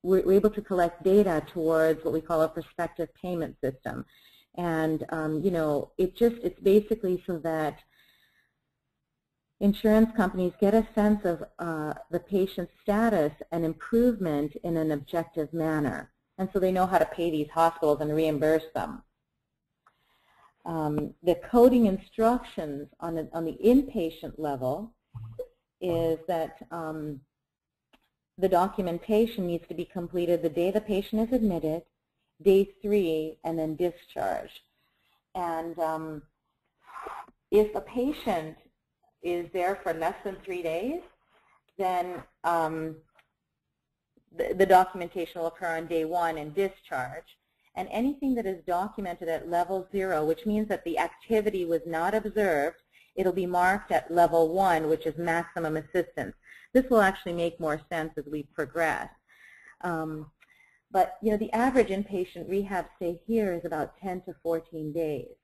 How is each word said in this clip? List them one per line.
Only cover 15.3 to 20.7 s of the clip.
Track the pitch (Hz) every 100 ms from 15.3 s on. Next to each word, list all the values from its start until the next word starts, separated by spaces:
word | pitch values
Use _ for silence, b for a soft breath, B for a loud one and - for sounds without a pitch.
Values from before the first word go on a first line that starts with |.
| - 151
manner. | 165 156 156 143 78 - _ _ -
And | 190
so | 196
they | 185
know | 185 180
how | 180
to | 160
pay | - 170
these | 156 151
hospitals | 165 165 - 156 147
and | 151 151
reimburse | 160 147 156 160 156
them. | - 78 - _ _ _ _ _ _ _ _ _ b b b b b b _
Um, | 175